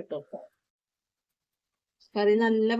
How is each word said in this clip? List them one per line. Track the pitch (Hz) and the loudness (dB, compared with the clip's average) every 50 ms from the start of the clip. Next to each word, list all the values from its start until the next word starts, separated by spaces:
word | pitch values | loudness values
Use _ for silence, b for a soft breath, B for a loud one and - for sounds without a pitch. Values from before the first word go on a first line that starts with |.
| - | -6
ഇട്ട് | - 151 147 | -8 -10 -12
കൊടുക്കാം. | - _ - - - - _ _ _ _ _ _ _ _ _ _ _ _ _ _ _ _ _ _ _ _ _ _ _ _ _ _ _ _ _ _ _ _ - 208 | -12 _ -18 -20 -20 -20 _ _ _ _ _ _ _ _ _ _ _ _ _ _ _ _ _ _ _ _ _ _ _ _ _ _ _ _ _ _ _ _ -4 0
കറി | 208 208 214 226 233 | 2 2 2 4 2
നല്ല | 226 220 220 220 220 233 233 | 2 2 2 0 0 0 0